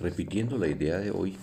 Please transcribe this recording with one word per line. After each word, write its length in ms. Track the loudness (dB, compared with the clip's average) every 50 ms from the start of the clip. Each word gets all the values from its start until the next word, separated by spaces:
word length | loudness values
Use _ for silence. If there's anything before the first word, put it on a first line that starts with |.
repitiendo 580 | -4 -2 -2 -2 -4 -2 0 0 0 0 0 2
la 100 | 2 2
idea 300 | 2 2 2 2 2 0
de 120 | 0 0
hoy 260 | 0 0 0 -2 -2 -6